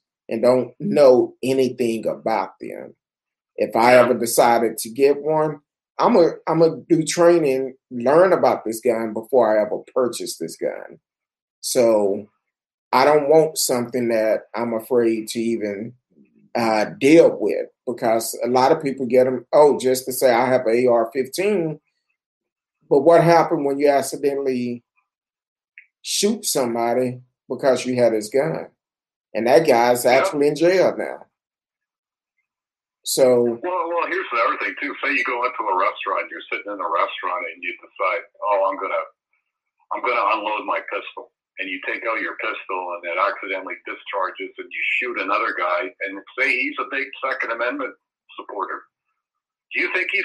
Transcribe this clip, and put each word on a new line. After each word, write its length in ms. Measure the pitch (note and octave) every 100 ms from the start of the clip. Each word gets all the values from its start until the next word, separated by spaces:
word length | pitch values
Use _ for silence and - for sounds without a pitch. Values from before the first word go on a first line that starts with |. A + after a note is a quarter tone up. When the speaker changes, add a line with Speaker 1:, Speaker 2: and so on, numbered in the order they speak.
| _ _ -
Speaker 1:
and 140 | A2
don't 320 | B2 B2+ A#2 -
know 540 | - D3 C3+ B2 A#2 -
anything 640 | B2+ C3+ B2 - A#2 A2+ -
about 520 | - A2+ G#2+ G#2+ -
them. 360 | A1+ G1+ C2 - _ _ _ _ _ -
If 200 | G#2+ A2+
I 160 | A#2+
Speaker 2:
Yeah. 60 | B2+
Speaker 1:
ever 100 | A#2+
decided 640 | A#2 A#2 D#3 B2 A#2 A2+ -
to 120 | A2+
get 320 | A#2 C#3 C#3+
one, 380 | D3 D#3 D#3 D3 _ _ _ -
I'm 180 | F3 A3+
a, 200 | D#3+ - -
I'm 140 | D#3+
a 140 | E3 D#3+ -
do 160 | D#3+
training, 720 | D#3 - F3 F3 D3 C3 C3 - -
learn 420 | B2 A#2+ D#3 F#3+
about 320 | D#3+ B2 -
this 160 | A2 A2+
gun 320 | B2 A2+ A2+
before 440 | G#2+ - C3 A2 G#2+
I 60 |
ever 160 | G#2 - -
purchase 440 | - B2 - F2+ -
this 180 | E2 -
gun. 440 | C#2+ - - - _ _ _ _ _ _
So 680 | - C3 A#2 G#2+ G2+ E2+ - _ _ _ _ _ _
I 120 | B2
don't 240 | C#3 D3+ C#3
want 300 | D#3+ D#3 -
something 500 | - B2 A#2+ B2+ A#2
that 360 | A2+ G#2+ - -
I'm 200 | G#2+ A#2+
afraid 540 | A2+ - B2 A#2 A2 G#2+
to 120 | A#2+
even, 540 | A2+ A2+ G#2 G2+ A#2+ B2 _ _ _ _ _
uh, 320 | A#2 A#2 G#2+ G2 F#2
deal 360 | C3+ E3 C3 E2+
with, 280 | G2+ - - _ -
because 520 | A2+ A#2+ A#2 - -
a 40 | A#2+
lot 240 | B2+ C3+
of 100 | D#3+
people 240 | C#3 C3 B2
get 200 | B2+ B2+
'em, 200 | B2+ -
oh, 260 | D3 D3+ G#2+
just 260 | B2+ B2+ -
to 60 |
say, 200 | B2 C3
"I 140 | A#2 B2+
have 200 | B2+ A2+
a 40 |
A 160 | A#2+ B2+
R 220 | A#2+ A#2
fifteen," 680 | C#3 B2 - G3 G3 D#3+ D3+ _ _ _ _ _ _ _ _ _ _ -
but 100 | C#3+
what 240 | D3+ E3
happened 400 | D#3+ E3 D#3 D#3+
when 140 | C#3 C#3
you 100 | D3
accidentally 960 | C#3 - C#3+ C#3+ C#3 C#3 B2+ A#2+ A#2+ _ _ _ _ _ _ _ _ _ _ _ _
shoot 420 | - - G3+ G#3+
somebody 800 | - D3 A#2+ A#2 A#2 B2 B2+ B2 - _ -
because 380 | A#2+ C#3 A#2+ B2+
you 100 | B2
had 160 | A#2
his 160 | A2 G#2
gun? 420 | C3+ D#3+ A2+ D#2+ _ _ _ _ _ _
And 120 | G#2+ A#2
that 200 | D3+ D3
guy's 380 | A#2 B2 A#2+
Speaker 2:
Yeah. 80 | B2+
Speaker 1:
actually 360 | C3 - D3 D3
in 80 | D3
jail 380 | E3+ F#3+ B2 G#2
now. 300 | D2 C2 - _ _ _ _ _ _ _ _ _ _ _ _ _ _ _ _ _
So 540 | - - B2+ B2 A#2+ A#2
Speaker 2:
Well, 260 | F3+ F3+ -
well, 180 | - -
here's 240 | F3+ -
the 100 | - D5
other 120 | -
thing, 160 | - -
too. 140 | C#3+ -
Say 100 | D3
you 120 | -
go 180 | - B2
into 180 | B2 -
a 120 | G#2+ F#2
restaurant, 520 | G2 - G2+ F2 E2
you're 140 | - -
sitting 180 | - G2+
in 80 | G2+
a 100 | F2+
restaurant, 560 | G2 G2 - F#2 F2+ E2+
and 80 | F2
you 100 | F2 F2
decide, 400 | E2+ - F#2 E2+ - -
"Oh, 280 | G2+ G2 F#2+
I'm 60 | F#2+
gonna, 260 | F#2 F#2+ - _ _ _ _ _ _ _ -
I'm 100 | G#2+
gonna 360 | B2 A#2 G2+ A2
unload 280 | G#2+ G#2 F#2+
my 140 | - -
pistol." 420 | G2+ - D#2 - _ _ -
And 100 | F#2+
you 100 | - -
take 160 | - A2+
out 140 | A2
your 160 | - -
pistol, 420 | A2 G#2 - F#2 F2+ F2
and 60 | E2+
it 60 | F2+
accidentally 560 | G2+ G2 G2 F#2+ F#2 F2+
discharges, 640 | - G2 - G2+ F#2 F#2 F#2+ -
and 120 | -
you 100 | - - -
shoot 220 | B2 G#2
another 320 | F#2+ G#2 A2
guy, 380 | F2+ F2 F2 F#2 - G2
and 120 | G2 - -
say 100 | C3+
he's 280 | C3+ C#3 -
a 60 | C3
big 160 | C3+ C3+ -
Second 300 | C3 C3 A2+
Amendment 420 | A#2 B2 C#3+ B2 - _ _ _ -
supporter. 440 | - G2 F2+ - - _ _ _ _ _ _ _ _
Do 60 | C#3
you 100 | -
think 160 | F#3 F3+
he's 120 | G3